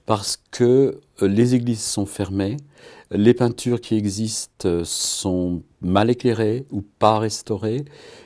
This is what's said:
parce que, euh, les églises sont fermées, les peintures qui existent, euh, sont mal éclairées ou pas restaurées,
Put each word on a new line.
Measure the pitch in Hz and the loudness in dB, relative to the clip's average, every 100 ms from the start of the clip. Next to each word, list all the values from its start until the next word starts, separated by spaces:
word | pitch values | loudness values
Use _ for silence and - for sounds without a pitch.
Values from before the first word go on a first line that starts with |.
| - | -2
parce | 107 - - _ | -2 -2 -8 _
que, | - 123 131 135 - _ - | 0 4 6 4 0 _ -2
euh, | 98 | 2
les | 101 123 | 4 4
églises | 127 120 113 | 2 0 -4
sont | - - 98 | -4 -4 -4
fermées, | - 98 98 98 143 - _ - - - | -4 -4 -2 -4 -6 -12 _ -20 -20 -6
les | - 110 | 2 4
peintures | 123 120 117 123 120 | 4 2 -2 -4 -4
qui | - 110 | -2 -2
existent, | 104 95 110 - - - 95 | -2 -2 -6 -6 -12 -6 -2
euh, | 85 | -2
sont | 82 - - - 98 90 90 87 - - | -2 -6 -4 -4 -2 -2 -2 -4 -10 -10
mal | 87 95 110 | 0 2 2
éclairées | 123 127 113 107 120 139 | 2 0 0 0 -2 -6
ou | 101 - - | -10 -10 0
pas | 107 110 | 2 2
restaurées, | 110 - - 104 107 123 143 - - - | 0 -6 -6 -6 -4 -6 -8 -16 -20 -20